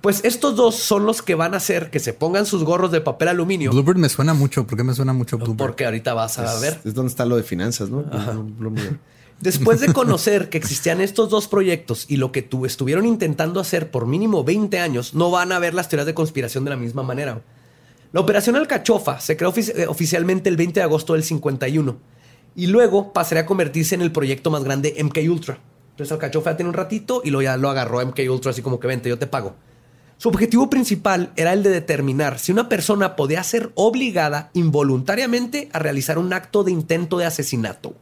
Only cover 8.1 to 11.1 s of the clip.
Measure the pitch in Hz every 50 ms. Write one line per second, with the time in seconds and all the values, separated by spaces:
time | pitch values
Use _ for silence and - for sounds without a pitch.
8.1 | 139 123 104 113 110 110 107 107 107 110 110 110 110 107 104 95 151 - _ _
9.1 | _ _ - - - - - 180 180 143 131 220 226 233 269 285 254 269 254 233
10.1 | 202 165 - 220 208 202 175 - - 160 156 - 147 - - 170 165 180 190 196